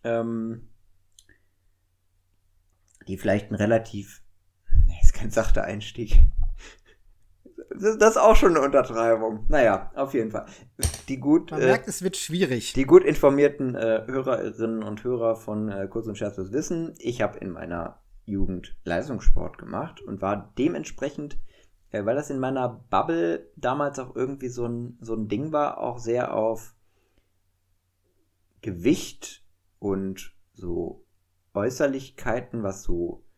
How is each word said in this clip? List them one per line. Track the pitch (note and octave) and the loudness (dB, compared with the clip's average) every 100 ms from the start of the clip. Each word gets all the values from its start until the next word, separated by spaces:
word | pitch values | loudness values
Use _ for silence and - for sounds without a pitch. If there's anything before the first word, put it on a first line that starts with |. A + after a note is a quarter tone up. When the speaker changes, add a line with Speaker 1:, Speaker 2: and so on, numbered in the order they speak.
Speaker 1:
ähm, | A#2 A#2 A#2 A2+ A2+ A2+ - - _ _ _ _ _ _ _ _ _ _ _ _ _ _ _ _ _ _ _ _ _ _ - | -2 -4 -2 -6 -6 -10 -16 -20 _ _ _ _ _ _ _ _ _ _ _ _ _ _ _ _ _ _ _ _ _ _ -14
die | F#2+ | -6
vielleicht | G#2+ G#2 - | -2 -2 -2
ein | G#2+ | -4
relativ, | G#2 A2+ A2+ G#2 G2 - - _ _ _ - - - | 0 0 -2 -14 -14 -20 -20 _ _ _ 4 6 6
nee, | - | 8
ist | - | 8
kein | - A2 | 8 -2
sachter | - G#2+ G#2+ | 0 4 2
Einstieg. | G2+ G#2 G2+ - G#2+ - - - - - - - _ _ _ _ _ _ - - - - | 2 -8 -12 -12 6 10 10 8 -2 -2 -14 -20 _ _ _ _ _ _ -20 -20 -18 -4
Das, | G3+ A3 | -4 6
das | G#3+ | 6
ist | A3 | 8
auch | G#3 G#3+ | 8 8
schon | G3+ D#3+ | 8 4
eine | |
Untertreibung. | C#3 C#3 B2 A2+ A#2 A2+ A2+ A2 G#2+ | 4 2 2 0 2 2 0 -2 2
Naja, | D3 A#2 F#2+ - | 4 4 2 -4
auf | - C#3 | -6 -4
jeden | C3+ A2 | -2 -4
Fall. | G#2+ - - - - - - - | -8 -12 -20 -20 -4 -4 -4 -10
Die | C3+ | -6
gut, | C3+ D#3+ E3 | 2 0 0
Speaker 2:
Man | D#3 | -2
Speaker 1:
äh, | C3 | 2
Speaker 2:
merkt, | C3 - | 0 -2
es | - | -8
wird | F#3 - | -8 -8
schwierig. | - E3+ E3 B2 - | -8 -2 -2 -2 -4
Speaker 1:
die | - | -4
gut | C3 F3+ | 6 6
informierten, | F3+ D3+ C#3+ C#3 C#3+ C#3+ C3 | 6 2 2 4 2 0 -6
äh, | A#2+ A2+ A2 A2 | -4 -2 -2 -4
Hörerinnen | C3+ C3 A2+ G2+ G#2+ A2+ A2+ | -6 -4 -4 -4 -6 -6 -4
und | G#2 G#2 | -8 -8
Hörer | B2 B2 A2+ A2+ | -6 -2 -2 -4
von, | - G#2+ G#2+ | -6 -8 -6
äh, | G2 G2 | -8 -8
Kurz | A#2 A2+ | -8 -10
und | G2 | -8
Scherzlos | G#2 G2+ F#2 | -8 -8 -8
wissen, | B2+ D#3+ E3+ E3 - | -8 -6 -8 -8 -10
ich | B2 A#2+ | -10 -6
hab | G#2+ - | -6 -6
in | G2 | -12
meiner | D#2+ E2+ E2+ E2 - _ - | -12 -10 -10 -10 -14 _ -20
Jugend | - G2 F#2 F2+ - - | -10 -4 -4 -4 -10 -14
Leistungssport | - E2+ - - - - E2 - | -6 -6 -6 4 8 8 6 -10
gemacht | - F#2+ D#3 - | -12 -10 -10 -14
und | - G2+ | -14 -6
war | F#2+ G#2 - - | -4 -4 -8 -4
dementsprechend, | D3 F3 D#3 - C#3 - D3 - - _ _ _ _ | -2 -2 -12 -10 -10 -10 -8 -8 -8 _ _ _ _
äh, | G#2 | -6
weil | G2+ C3+ | -4 -4
das | D3 | -4
in | C3+ | -6
meiner | B2+ C3 B2 | -4 -4 -4
Bubble | A2+ - F#2+ - E3 E3+ E3+ - - | -6 -4 -2 0 -2 -2 -4 -10 -8
damals | B2 C#3 C#3+ C#3 | -6 -4 -6 -6
auch | B2+ | -12
irgendwie | - C3 C#3 B2+ | -6 -6 -6 -12
so | A#2+ A#2+ | -8 -6
ein, | A#2+ A#2+ - | -6 -10 -14
so | A#2 | -10
ein | A2+ G#2+ | -8 -4
Ding | B2+ D3+ | -6 -4
war, | D3+ D3 - | -4 -4 -6
auch | A#2+ A2 | -10 -8
sehr | G#2 A#2+ B2 | -6 -4 -4
auf | - A2 A2 - _ _ _ _ _ _ _ _ _ _ _ _ _ _ _ _ _ _ _ | -4 -4 -6 -12 _ _ _ _ _ _ _ _ _ _ _ _ _ _ _ _ _ _ _
Gewicht | - F2 G2+ F#3 - - - - _ _ _ _ | -12 -4 -2 -2 -4 -16 -20 -20 _ _ _ _
und | G2+ G2 F#2+ F#2 - _ _ | -4 -4 -6 -10 -16 _ _
so | - F2+ F2 E2+ - _ _ _ _ _ | -16 -8 -6 -6 -12 _ _ _ _ _
Äußerlichkeiten, | G2+ A2 B2+ C#3+ C3+ C3+ - - A#2 B2 A#2+ | -6 -6 -2 -4 -4 -12 -10 -6 -6 -6 -8
was | G2 F#2 | -8 -6
so | - E2+ E2+ - _ | -4 -4 -4 -10 _